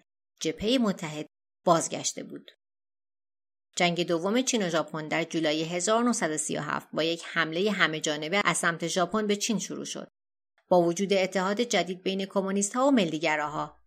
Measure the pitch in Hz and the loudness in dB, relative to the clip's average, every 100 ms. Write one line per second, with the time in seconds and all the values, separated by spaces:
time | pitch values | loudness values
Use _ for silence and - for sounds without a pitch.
0 | _ _ _ _ 160 156 208 262 220 180 | _ _ _ _ -4 -2 0 2 2 0
1 | 156 151 156 _ _ _ - 165 - - | -6 -8 -10 _ _ _ 4 4 4 -4
2 | 143 - 147 143 - _ _ _ _ _ | -6 -6 -12 -14 -18 _ _ _ _ _
3 | _ _ _ _ _ _ _ - 175 175 | _ _ _ _ _ _ _ 0 2 2
4 | 170 170 185 226 254 233 185 160 151 160 | 0 0 0 0 0 0 0 0 -2 -6
5 | 156 156 165 165 156 151 160 175 175 220 | -4 -2 -2 0 0 0 -2 -2 0 2
6 | 240 233 175 156 - 151 147 - - - | 2 0 -2 -2 -4 -4 -4 -6 -6 -2
7 | 160 165 - 170 156 165 208 190 165 156 | -2 -2 -4 -2 -2 0 0 2 0 0
8 | 151 151 156 202 190 - 180 165 170 175 | -2 -4 -2 0 2 2 0 0 -2 0
9 | 175 220 214 202 - 208 - 143 139 - | 0 0 0 0 0 -2 -2 -8 -8 -10
10 | - _ _ _ _ _ _ 180 170 170 | -12 _ _ _ _ _ _ 4 6 2
11 | 196 196 185 190 185 208 240 196 175 185 | 0 2 2 0 0 0 2 2 0 -2
12 | 190 190 190 202 190 196 196 254 269 269 | -4 -4 -2 -2 0 0 0 2 4 4
13 | 175 156 160 151 147 151 151 - | 4 2 0 0 -2 -4 -6 -10